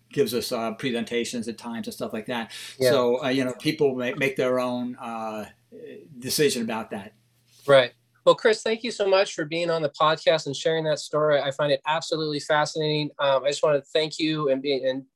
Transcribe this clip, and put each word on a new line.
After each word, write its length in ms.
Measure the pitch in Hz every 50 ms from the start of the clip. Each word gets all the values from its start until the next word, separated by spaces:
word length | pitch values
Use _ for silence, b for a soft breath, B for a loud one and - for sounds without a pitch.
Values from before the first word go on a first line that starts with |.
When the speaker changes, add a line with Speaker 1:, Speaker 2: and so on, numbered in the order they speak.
| _ _
Speaker 1:
gives 220 | - 143 135 110
us, 180 | 120 117 107 -
uh, 200 | 131 113 113 110
presentations 760 | 107 - 135 127 113 117 113 - 120 120 117 - - 117 104 120
at 100 | 107 -
times 280 | - 117 117 113 107
and 80 | 117 -
stuff 180 | - 117 104 117
like 120 | 113 -
that. 240 | - 123 117 113 B B B B B B -
Speaker 2:
Yeah. 120 | 131 123
Speaker 1:
So, 320 | 123 127 123 120 123 127
uh, 60 | 147 127
you 160 | 131 135 127
know, 80 | 127 120 -
people 340 | - 151 147 - 147 139 127
may 200 | 127 123 123 143
make 220 | 151 135 135 135
their 220 | - 131 127 127 127
own, 380 | 127 127 123 123 123 123 123
uh, 480 | - 127 117 117 113 110 110 107 107 101 - - _ _ _ - - - - - - - - 135 120
decision 440 | 127 127 - 151 151 135 - 120
about 280 | 113 117 110 110 110 -
that. 220 | 117 101 95 - - _ _ _ _ _ _ _ _ - -
Speaker 2:
Right. 260 | 139 139 135 123 120 - _ _ _ _ _ -
Well, 100 | 175 -
Chris, 280 | - - 226 214 214
thank 200 | - 220 226 226
you 80 | - 233
so 160 | - - 202
much 280 | 196 196 196 202 196 -
for 100 | 180 160
being 260 | 147 165 170 175 170
on 120 | 165 165
the 60 | 156 139
podcast 560 | - - 156 156 160 156 - 175 165 151 -
and 80 | 143 135
sharing 280 | - - 165 160 160 156
that 140 | 156 147 -
story. 420 | - - 151 147 151 151 147 139
I 100 | 139 139
find 220 | 135 - 151 147
it 80 | 139 - -
absolutely 540 | 151 156 165 - - 165 156 156 151 147 143
fascinating. 680 | - - 156 151 151 - - 160 156 151 151 151 147 135 - -
Um, 260 | 143 139 135 131 127
I 40 | 147
just 140 | 147 -
wanna 180 | 170 156 147 139 - -
thank 260 | - 160 160 156 - -
you 300 | 160 156 156 151 151 135
and 100 | 131 135
be, 220 | 131 147 139 127 135
and 200 | 131 131 135 135 _ _